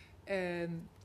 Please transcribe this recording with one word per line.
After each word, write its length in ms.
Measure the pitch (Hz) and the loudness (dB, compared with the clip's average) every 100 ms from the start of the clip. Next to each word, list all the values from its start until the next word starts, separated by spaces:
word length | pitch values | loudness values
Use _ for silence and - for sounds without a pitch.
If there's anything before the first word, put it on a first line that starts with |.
| - - | -18 -12
En 640 | - 196 180 175 170 165 170 - | 0 2 4 2 2 0 -4 -12